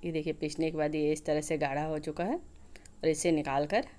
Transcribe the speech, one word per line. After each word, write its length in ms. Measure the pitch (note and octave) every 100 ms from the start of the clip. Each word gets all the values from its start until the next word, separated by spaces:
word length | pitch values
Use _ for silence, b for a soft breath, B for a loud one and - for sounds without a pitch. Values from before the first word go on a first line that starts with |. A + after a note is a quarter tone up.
ये 80 | F3
देखिए, 220 | D#3+ D3+
पीसने 380 | D#3 D3+ D3+ D#3+
के 60 | D#3
बाद 180 | D3+ D3+
ये 160 | D3+
इस 120 | D3+ -
तरह 160 | D3+
से 160 | D3+ D#3
गाढ़ा 280 | D3 C#3 D#3
हो 140 | D#3
चुका 240 | D3+ D#3
है 120 | F3 E4
और 720 | - - - - - - D#3+
इसे 240 | D#3 F3
निकाल 320 | D#3+ D3 C3+ D3
कर 200 | G#3 C#4+